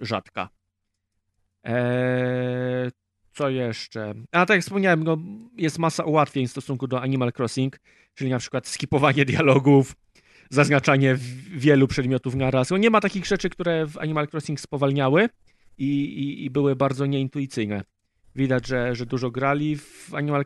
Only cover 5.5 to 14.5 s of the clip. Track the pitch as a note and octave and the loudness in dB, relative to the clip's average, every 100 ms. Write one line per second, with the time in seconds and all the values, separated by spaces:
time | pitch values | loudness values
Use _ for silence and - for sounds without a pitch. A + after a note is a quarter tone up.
5.5 | A#3+ E3 C#3+ E3 D3+ E3+ D3+ C#3+ C#3 B2+ | -4 -4 -2 -2 -2 0 2 2 0 -4
6.5 | - - C3 C3 B2+ C3 C3+ B2 - A#2+ | -6 -8 -6 -4 -4 -2 0 -2 -2 -4
7.5 | - C3 - _ _ _ - C3 B2+ - | -2 -4 -4 _ _ _ -8 -4 -4 -4
8.5 | C3 - - C#3 D3+ C#3+ C3+ C#3 - D#3 | -8 -8 -8 -2 2 2 4 2 2 4
9.5 | C3+ C3+ C#3 C3 - _ _ _ _ _ | 6 8 6 6 -2 _ _ _ _ _
10.5 | C3+ C#3 C#3+ C3 C3+ C3+ B2+ B2 B2+ C3+ | 2 4 4 4 4 4 2 -2 -12 -12
11.5 | E3 C3 C#3+ C3+ - B2+ C3 - C3 C3 | 0 4 6 6 2 0 -2 -2 -2 0
12.5 | C3 B2 F#3 A3+ A3 G3 G3 E3+ G3 F#3 | 0 0 2 4 4 2 -2 -4 -2 -2
13.5 | - F3 E3 D#3 D#3 D3+ D#3 D3 D#3+ - | -4 -2 -2 -2 -6 -4 -2 -4 -4 -6